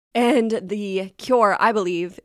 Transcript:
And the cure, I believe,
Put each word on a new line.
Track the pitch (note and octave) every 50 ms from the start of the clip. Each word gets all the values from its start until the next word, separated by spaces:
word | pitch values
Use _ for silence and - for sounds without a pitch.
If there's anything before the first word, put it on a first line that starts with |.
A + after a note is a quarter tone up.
| _ _ _
And | A#3 A#3+ A#3+ D4+ B3 A3+ A3+ A3 -
the | F#3+ F3+ G3+ G#3 G#3 G3 F#3+ F#3+ F#3+ F#3+ - -
cure, | - - B3+ A#3+ A3 G3+ F#3 -
I | - A3+
believe, | G#3+ G#3+ F#3+ F3+ F3+ E3+ F3 F3 F#3+ - -